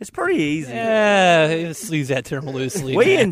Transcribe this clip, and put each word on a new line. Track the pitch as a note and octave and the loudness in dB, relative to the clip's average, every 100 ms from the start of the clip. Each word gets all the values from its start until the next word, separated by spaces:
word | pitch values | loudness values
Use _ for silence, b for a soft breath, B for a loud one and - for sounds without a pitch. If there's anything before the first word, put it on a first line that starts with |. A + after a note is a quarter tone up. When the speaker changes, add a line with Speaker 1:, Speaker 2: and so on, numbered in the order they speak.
Speaker 1:
It's | - | -12
pretty | - F4 D#4+ | -6 -2 0
easy. | D3 D#3 C#3 | 0 -4 -6
Speaker 2:
Yeah, | A3+ A3+ A3 G#3 G3+ F#3 E3+ D#3 E3 E3+ | -6 -2 2 2 4 6 4 4 0 -4
let's | D#3 - | -8 -4
use | D#3+ C3+ | -4 -2
that | B2+ | -4
term | - C#3 C#3+ | -4 -8 -6
loosely, | C3+ C3 E3 C3+ D3 | -6 -4 -4 -2 2
Speaker 1:
We | |
Speaker 2:
man. | C#4 F#4+ G#3 | 4 4 2